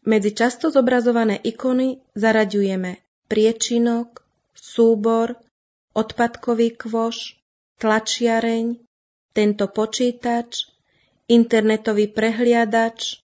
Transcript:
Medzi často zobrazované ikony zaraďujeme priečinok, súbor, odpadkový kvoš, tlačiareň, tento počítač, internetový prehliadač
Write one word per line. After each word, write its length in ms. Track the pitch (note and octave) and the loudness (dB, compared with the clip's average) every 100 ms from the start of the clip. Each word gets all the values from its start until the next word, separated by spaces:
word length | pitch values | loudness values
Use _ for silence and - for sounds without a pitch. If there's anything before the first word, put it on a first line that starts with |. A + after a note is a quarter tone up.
| - | 2
Medzi 240 | G#3+ G#3 | 0 0
často 400 | G#3 A#3+ B3 D#4+ | 0 -2 0 0
zobrazované 640 | C#4 A#3+ B3 A#3+ A#3 A3 | 2 2 2 2 0 0
ikony 640 | G3 A3+ A3 C4 B3+ C4 C4 _ | -2 -6 -4 -4 -2 -2 -6 _
zaraďujeme 880 | G#3 A3 A3 G#3 G3+ G3 F#3+ F#3 F#3 _ _ _ | -2 2 2 2 0 -2 -2 -6 -10 _ _ _
priečinok, 960 | A3 A3 A3+ - A#3 A#3 A#3 A#3+ - _ _ _ | 2 2 0 -2 0 0 -2 -6 -16 _ _ _
súbor, 800 | _ - - A3+ A3 A3 A3+ A#3 B3 _ _ _ _ _ | _ -10 2 4 4 2 0 -2 -6 _ _ _ _ _
odpadkový 880 | A3 A3 - A#3 A#3 - A3+ A#3 A3+ | -6 -4 -2 -4 -2 -4 0 0 -2
kvoš, 560 | A3+ A3+ A3+ A#3 - _ _ _ _ | -6 -4 -4 -6 -14 _ _ _ _
tlačiareň, 1040 | _ A3 A3 A3 - A#3 A3+ A#3 A3+ A#3 A#3+ _ _ _ _ _ | _ 0 0 -2 -2 0 0 -2 -2 -4 -8 _ _ _ _ _
tento 400 | - G#3 G#3 G3 | 0 0 0 -4
počítač, 960 | - A3 - B3 A#3+ A#3+ A#3 A#3 - - _ _ _ _ _ - | -2 -4 -2 -2 -2 -4 -4 -4 -12 -14 _ _ _ _ _ 4
internetový 800 | A#3 A#3 A3+ G#3+ G#3+ A3 G#3 G#3 | 4 6 2 2 0 0 0 0
prehliadač 1120 | A3 A3+ A3 A#3+ A#3 A3+ A3+ A3+ A#3 - - _ | 0 -2 0 2 2 2 0 0 -4 -12 -12 _